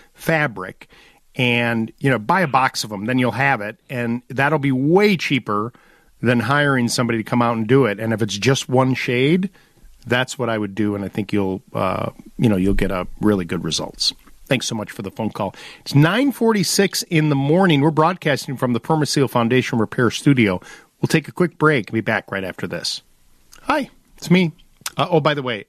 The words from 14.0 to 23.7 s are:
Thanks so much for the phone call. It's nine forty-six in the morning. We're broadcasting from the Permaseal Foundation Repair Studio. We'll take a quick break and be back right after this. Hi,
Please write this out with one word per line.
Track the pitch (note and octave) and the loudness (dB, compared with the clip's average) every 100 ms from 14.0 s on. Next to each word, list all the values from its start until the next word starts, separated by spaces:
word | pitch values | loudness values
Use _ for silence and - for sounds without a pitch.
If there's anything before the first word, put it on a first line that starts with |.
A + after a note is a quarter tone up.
| - - - - - | -6 -6 -14 -14 -4
Thanks | C3 - | -2 -2
so | A2+ | -8
much | G2+ | -8
for | - | -10
the | G2 | -10
phone | - G#2+ | -6 -6
call. | - F#2+ - - - | -4 -6 -8 -18 -18
It's | - C#3 | 0 4
nine | D#3+ G#3+ C#4+ | 4 4 0
forty-six | - A3+ G#3 - - G3 - | 0 0 0 0 0 0 -2
in | - E3 D#3 | -2 0 2
the | C#3 | 2
morning. | C#3 F3 F#3+ C#3+ | 2 4 4 4
We're | D3+ | 4
broadcasting | D3+ D#3+ F#3+ D#3 C3 - A#2+ | 2 2 0 -2 -2 -4 -4
from | B2 | -2
the | A#2 | -2
Permaseal | - D#3 C#3+ D3+ B2+ | 0 0 0 0 0
Foundation | B2 A#2 B2+ - B2 | 0 2 2 2 0
Repair | G#2 - A#2+ | -2 0 0
Studio. | - C#3+ B2+ G#2 F2+ - - _ _ | 2 2 4 2 0 -8 -20 _ _
We'll | - | 0
take | D#3+ - | 0 0
a | |
quick | - F3 - | -2 -4 2
break | D3+ C#3 F#2+ | 2 2 0
and | |
be | A2+ | -4
back | G#2+ G#2 - | 0 -2 -2
right | G2 | -6
after | F#2 - F#2 | -6 -8 -8
this. | E2+ - - - _ _ _ _ - | -6 -6 -8 -12 _ _ _ _ -10
Hi, | - | -2